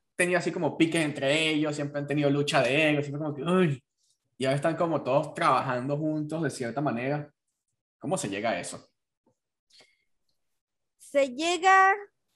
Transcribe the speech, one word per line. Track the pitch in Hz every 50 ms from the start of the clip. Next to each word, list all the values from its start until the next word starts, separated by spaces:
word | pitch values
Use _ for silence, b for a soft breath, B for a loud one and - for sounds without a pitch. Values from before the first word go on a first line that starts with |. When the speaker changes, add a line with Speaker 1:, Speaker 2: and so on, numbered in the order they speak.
| _ _ _
Speaker 1:
tenido | - 180 175 180 175
así | 170 180
como | 156 180 165 143 151 -
piques | 165 156 156 170 160
entre | 147 147 139 135 139 147 156 160 160
ellos, | 156 151 156 151 147
siempre | 147 143 143 147 143
han | 143
tenido | 143 143 147 147 139
lucha | 139 143 143 143 - 147
de | 127 117 135 151 160 151
egos, | 151 147 139
siempre | 143 139 147 156
como | 151 139
que, | 131
uy, | 135 165 180 185 185 165 135 123 _ _ _ _ _ _ _ _ _ _ _ -
y | 127
ahora | 131 135 143
están | 143 165 160
como | 156 175 170 156 143 -
todos | 151 - - - - -
trabajando | - 170 156 135 123 120 135 123 123 123 139 143 147
juntos | 156 156 156 156 151 151 156 160 165
de | -
cierta | 175 - 127 117 113 139
manera. | 151 139 113 117 123 135 147 147 147 - _ _ _ _ _ _ _ _ _ _ _ _ _ _
¿Cómo | - 143 190
se | - - -
llega | 98 98 107 117
a | 104 87
eso? | - - - - - _ _ _ _ _ _ _ _ _ _ _ _ _ _ _ _ _ b b b b b b b b _ _ _ _ _ _ _ _ _ _ _ _ _ _ _ _ _ _
Speaker 2:
Se | - - - 285 269 277 247
llega | 254 320 339 349 330 339 381 381 381 381 381 392 403 403 - _ _ _ _ _